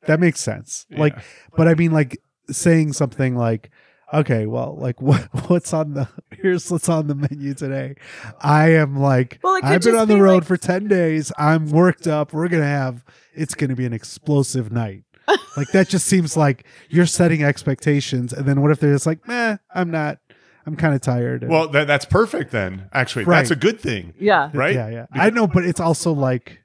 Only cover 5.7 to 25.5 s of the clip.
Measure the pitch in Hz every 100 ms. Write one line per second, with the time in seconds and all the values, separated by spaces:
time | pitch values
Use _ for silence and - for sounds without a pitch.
5.7 | 160 156 143 131 - - - 190 180 -
6.7 | 170 - 160 151 143 143 147 139 135 139
7.7 | 135 131 139 - - 110 - 143 151 160
8.7 | 160 147 139 139 127 127 - 359 381 135
9.7 | 170 226 226 220 208 196 185 160 180 -
10.7 | 180 208 196 165 160 147 - 151 160 156
11.7 | 151 180 165 170 151 147 151 175 170 147
12.7 | 143 131 120 _ _ _ - 156 - 139
13.7 | 127 127 113 - - - 147 135 131 110
14.7 | 113 110 95 _ _ - - - - 143
15.7 | 190 185 190 - 185 160 - 147 127 _
16.7 | - _ 160 175 - 175 165 147 135 -
17.7 | 135 - 143 135 127 123 120 139 139 143
18.7 | 151 147 143 156 160 - 240 233 208 _
19.7 | 185 175 160 151 139 _ _ _ _ -
20.7 | 156 160 139 - 123 120 123 123 160 160
21.7 | 139 147 143 - 175 220 311 147 117 95
22.7 | 95 95 131 127 123 110 175 123 151 175
23.7 | 226 165 110 85 - 202 185 147 143 139
24.7 | 135 110 117 117 131 190 233 214